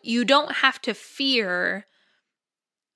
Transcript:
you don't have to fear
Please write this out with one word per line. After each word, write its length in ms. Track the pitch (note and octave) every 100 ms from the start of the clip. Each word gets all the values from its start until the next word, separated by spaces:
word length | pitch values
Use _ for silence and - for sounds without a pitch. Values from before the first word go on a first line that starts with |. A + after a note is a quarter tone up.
you 220 | - A#3
don't 320 | A#3 C#4 D4 C#4
have 260 | C4+ -
to 100 | -
fear 920 | G#3 - - C#4 B3+ G3 F3+ F3+ F#3+ - _ _ _ _ _ _ _ _ _ _